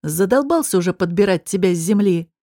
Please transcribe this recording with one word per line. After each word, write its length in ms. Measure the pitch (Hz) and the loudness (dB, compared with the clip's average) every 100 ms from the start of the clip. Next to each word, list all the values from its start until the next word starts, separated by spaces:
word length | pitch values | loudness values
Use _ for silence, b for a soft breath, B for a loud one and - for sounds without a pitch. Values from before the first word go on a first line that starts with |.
Задолбался 720 | 151 156 190 247 269 330 285 185 | -6 -2 2 2 2 -2 0 0
уже 160 | 175 | -2
подбирать 520 | 170 202 170 202 185 - | -2 -2 0 2 0 -2
тебя 280 | 190 185 | -2 0
с 40 | 175 | 0
земли. 520 | 165 208 202 170 165 _ | 0 2 2 0 -4 _